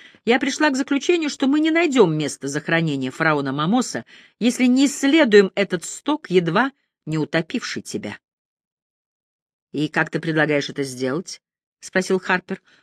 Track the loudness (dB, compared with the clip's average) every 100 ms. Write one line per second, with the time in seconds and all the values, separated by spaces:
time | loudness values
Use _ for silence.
0 | -20 _ 0 0 0 0 0 0 0 -2
1 | 0 0 -2 -2 0 2 2 2 2 4
2 | 4 2 -4 -6 -6 -6 0 0 0 -2
3 | -4 -2 0 0 -2 -2 0 0 -2 -8
4 | -12 -20 -20 -2 -2 2 2 4 2 0
5 | 2 4 6 6 6 2 -2 -4 -8 -10
6 | -6 -6 0 0 2 0 -2 -6 _ _
7 | -8 -4 -2 -4 -4 -6 -8 -10 -10 -10
8 | -10 -14 _ _ _ _ _ _ _ _
9 | _ _ _ _ _ _ _ -6 -4 -2
10 | -2 -4 -2 0 2 0 -2 -6 -8 -4
11 | -4 -4 -8 -16 _ _ _ _ -6 -4
12 | 0 -2 0 -4 -4 -12 _ _